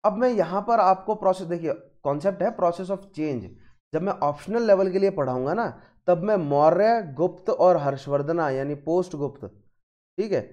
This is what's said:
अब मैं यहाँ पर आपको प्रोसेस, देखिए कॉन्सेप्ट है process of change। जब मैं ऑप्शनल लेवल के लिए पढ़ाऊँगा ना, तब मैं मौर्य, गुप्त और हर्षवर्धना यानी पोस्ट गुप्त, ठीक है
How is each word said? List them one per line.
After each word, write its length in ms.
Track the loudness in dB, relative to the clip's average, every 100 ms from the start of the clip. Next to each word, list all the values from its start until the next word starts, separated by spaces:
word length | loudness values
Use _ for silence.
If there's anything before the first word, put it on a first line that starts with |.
अब 120 | 0 0
मैं 120 | 0
यहाँ 320 | 2 0 -2 0
पर 120 | 2
आपको 340 | 4 2 0
प्रोसेस, 320 | 0 0 0 -4
देखिए 260 | -4 -4 -6 -10 _
कॉन्सेप्ट 380 | -4 -2 -2 -2
है 140 | -4 0
process 340 | -2 -2 -6
of 100 | -8 -8
change। 380 | -6 -4 -4 -8 -18 -20 _ _
जब 100 | -4
मैं 100 | -2
ऑप्शनल 540 | 0 -2 -2 -4 -2 4
लेवल 240 | 4 4
के 60 | 2
लिए 120 | 0
पढ़ाऊँगा 440 | 0 -2 -2 -2
ना, 120 | -2 -4 -8 -20 _ 0
तब 140 | 0
मैं 140 | 2 0
मौर्य, 680 | 2 4 6 6 2 2 -2 -2
गुप्त 340 | -4 -2 -4
और 260 | 4 4 4
हर्षवर्धना 720 | 0 -4 -2 -2 0 -2 0
यानी 240 | -2 -4 -6
पोस्ट 300 | -2 -2 -2 -4
गुप्त, 280 | -6 -8 -16 -16 _ _ _ _ _ -8
ठीक 140 | -2
है 100 | -2 -4